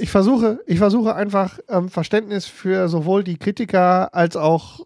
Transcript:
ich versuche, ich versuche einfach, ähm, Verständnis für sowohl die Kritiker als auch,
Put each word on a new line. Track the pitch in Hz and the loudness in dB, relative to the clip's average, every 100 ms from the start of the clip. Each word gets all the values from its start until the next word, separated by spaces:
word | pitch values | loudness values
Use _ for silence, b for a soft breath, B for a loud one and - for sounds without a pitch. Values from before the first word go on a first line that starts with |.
ich | 208 | 0
versuche, | 202 196 262 220 226 - | 2 4 2 0 -2 -2
ich | 170 | 2
versuche | 208 220 220 | 2 2 0
einfach, | 196 202 202 185 - - | -2 -2 -2 -2 -6 -4
ähm, | 190 180 | -4 -2
Verständnis | 180 160 208 214 202 - | -6 -2 -2 -2 -8 -8
für | - 185 190 180 | -8 -2 0 0
sowohl | 165 156 196 | -2 0 0
die | 185 170 | 0 -4
Kritiker | - 202 220 190 180 185 190 180 | -6 -6 -2 2 4 4 0 0
als | 170 170 | 0 2
auch, | 156 160 - - | 0 0 -2 -20